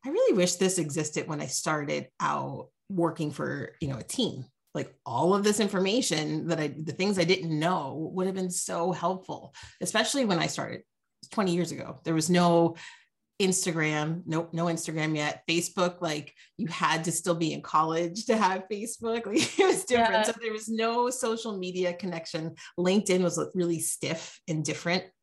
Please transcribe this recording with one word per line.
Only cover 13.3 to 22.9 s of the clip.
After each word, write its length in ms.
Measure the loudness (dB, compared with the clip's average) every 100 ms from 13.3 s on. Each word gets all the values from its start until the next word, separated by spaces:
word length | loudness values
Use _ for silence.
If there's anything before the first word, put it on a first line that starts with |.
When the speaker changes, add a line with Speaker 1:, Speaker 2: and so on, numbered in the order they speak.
| _
Speaker 1:
Instagram, 800 | 2 2 0 0 0 0 0 -4 -2
nope, 240 | -2 -2
no 140 | -2 -2
Instagram 500 | -2 -4 -2 0 0
yet. 260 | -2 -4 0
Facebook, 520 | 0 0 0 0 0
like, 320 | -4 -4 -8 _ -20 -8
you 120 | -6
had 360 | 0 2 2
to 80 | 0
still 220 | -2 0
be 180 | 2 2
in 100 | -2
college 640 | 0 2 4 2 -2 -4 0
to 100 | 2
have 280 | 4 0 -4
Facebook. 560 | -8 -8 -8 -4 -4 0
<laughs> 60 |
Like, 260 | 0 0 4
it 80 | 4
was 180 | 4
different. 280 | 2 4 4
Speaker 2:
Yeah. 100 | 4
Speaker 1:
So 100 | 2 -2
there 120 | -4
was 160 | -6 -6
no 420 | -2 0 2 0
social 480 | 0 -2 -2 -4 -6
media 340 | -6 -2 -2
connection. 640 | -2 -6 -6 -6 -6 -6 -10 -14 0
LinkedIn 440 | 4